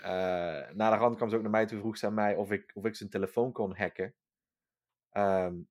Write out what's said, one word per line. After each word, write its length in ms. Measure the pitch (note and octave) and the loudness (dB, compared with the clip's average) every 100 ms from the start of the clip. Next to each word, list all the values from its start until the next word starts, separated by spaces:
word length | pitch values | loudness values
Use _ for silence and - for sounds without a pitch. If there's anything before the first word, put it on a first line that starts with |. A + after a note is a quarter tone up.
eh, 720 | G2 F#2 F#2 F2+ F2 D2+ - F2 | -4 -2 0 0 -2 -6 -8 0
na 140 | A2 | 4
de 60 | G#2+ | 6
rand 180 | A#2+ A2+ | 4 2
kwam 140 | A#2 | 0
ze 60 | A2+ | 0
ook 60 | |
naar 100 | G#2+ | 2
mij 140 | G#2+ G#2+ | 2 2
toe, 140 | G#2+ | 0
vroeg 180 | G#2+ G#2 | -6 -4
ze 80 | G#2 | -2
aan 80 | |
mij 220 | G#2+ G#2 G2+ | 0 2 2
of 160 | G2 | 0
ik, 200 | G2+ - | -2 -4
of 120 | - G#2 | -6 -4
ik 100 | G#2 | -4
zijn 140 | G2+ | -6
telefoon 420 | G2+ G2 - B2 | -4 -2 0 -2
kon 240 | A#2+ G#2 F#2+ | -2 -4 -2
hacken. 400 | F#2+ - F#2+ - _ _ _ _ _ _ _ _ _ | -4 -4 -6 -8 _ _ _ _ _ _ _ _ _
Ehm, 440 | - G2+ F#2+ F2+ F2 F2 | 0 2 4 2 -4 -12